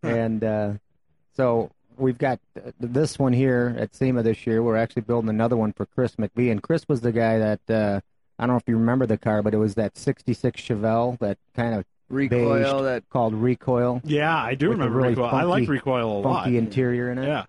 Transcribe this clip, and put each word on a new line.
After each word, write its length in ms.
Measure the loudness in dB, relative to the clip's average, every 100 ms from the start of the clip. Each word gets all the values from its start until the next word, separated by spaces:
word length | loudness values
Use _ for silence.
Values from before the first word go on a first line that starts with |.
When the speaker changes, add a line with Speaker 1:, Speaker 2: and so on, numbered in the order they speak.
Speaker 1:
Huh. 60 | 0
Speaker 2:
And, 340 | 0 0 0
uh, 300 | 0 0 -2 -6 _ _ _ _ _ -2
so 360 | 2 2 -2 _ _ -2
we've 200 | -2 0
got, 220 | -2 -2 _ -18
uh, 140 | -18 -10
this 380 | -4 -2 -2 0
one 120 | 2
here 420 | 2 2 2 0 -2
at 180 | -6 -2
sema 280 | 0 2
this 220 | 0 0 0
year. 140 | 0
We're 120 | 2 0
actually 260 | 0 -4
building 260 | -2 -2 0
another 260 | 0 0 2
one 140 | 0
for 120 | -4 -8
Chris 300 | -2 -2 -2
McVie. 340 | -4 0 0
And 100 | 0
Chris 240 | 0 -2 0
was 120 | -2
the 100 | 0
guy 240 | 0 2 2
that, 200 | 0 -2 -2
uh, 320 | 0 0 -2 -6 _ _ _
I 60 | 0
don't 80 | 0
know 20 |
if 100 | 0
you 100 | 0
remember 280 | 2 2 0
the 120 | 0
car, 240 | 0 0
but 120 | 2
it 40 | 2
was 180 | 0 0
that 220 | -4 -4
sixty-six 640 | -6 -4 -4 -2 -2 -4
Chevelle, 560 | -6 -2 0 0 0 -2
that 180 | -4 -4 _ -6
kind 200 | -4 -4
of 100 | -6 _ _
Speaker 3:
Recoil, 460 | -4 0 2 2 2
Speaker 2:
beige 280 | 2 0
Speaker 3:
that 260 | -2 -4 -4
Speaker 2:
called 240 | 0 0
Recoil. 680 | 2 0 0 0 2 2 -2
Speaker 1:
Yeah, 320 | -2 0 0 0
I 200 | -2 0
do 140 | 0
Speaker 2:
With 100 | 0
a 20 |
Speaker 1:
remember 160 | 0 2
Speaker 2:
really 120 | 2
Speaker 1:
Recoil. 140 | 2 2
I 120 | 2
like 160 | 2 2
Speaker 2:
funky, 100 | 0
Speaker 1:
Recoil 400 | 0 0 0 0
a 80 | 0
lot. 240 | 0 0
Speaker 2:
funky 140 | 2 0
interior 540 | 0 0 0 0 -4
in 60 | -4
it. 80 | -4
Speaker 1:
Yeah. 180 | -4